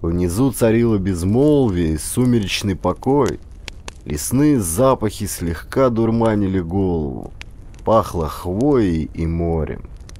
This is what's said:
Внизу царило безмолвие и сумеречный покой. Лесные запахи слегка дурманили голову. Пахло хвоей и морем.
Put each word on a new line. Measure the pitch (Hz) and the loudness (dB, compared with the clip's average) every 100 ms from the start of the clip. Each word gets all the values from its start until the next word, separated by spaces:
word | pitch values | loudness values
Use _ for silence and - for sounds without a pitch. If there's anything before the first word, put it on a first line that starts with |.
Внизу | 85 85 90 90 135 | -2 0 0 2 0
царило | 110 113 113 117 104 | 2 2 4 4 2
безмолвие | 92 90 90 113 147 147 127 90 80 | 0 0 0 4 4 4 4 2 0
и | 78 | -2
сумеречный | - - 123 120 95 - 107 87 | -4 0 2 2 0 -2 -2 -2
покой. | 90 90 123 143 113 - - - - - - - | -2 -2 0 2 2 -2 -10 -18 -16 -16 -16 -14
Лесные | - 73 - 127 151 139 | -8 -6 -2 2 4 4
запахи | 90 82 131 127 110 - 98 | 0 2 2 2 0 -4 -6
слегка | - 85 82 - - 131 | -6 -6 -6 -4 0 2
дурманили | 113 113 113 113 107 98 95 | 2 2 2 2 2 2 0
голову. | 82 95 95 85 73 60 50 - - - - - - | 0 0 0 0 -2 -6 -10 -14 -18 -18 -18 -8 2
Пахло | 110 101 87 76 | 2 2 -2 -4
хвоей | - 90 95 143 135 101 80 78 | -4 -6 0 2 4 2 0 -2
и | - 82 | -4 -4
морем. | 82 85 82 73 - - - - - | -2 0 0 -2 -6 -12 -16 -16 -18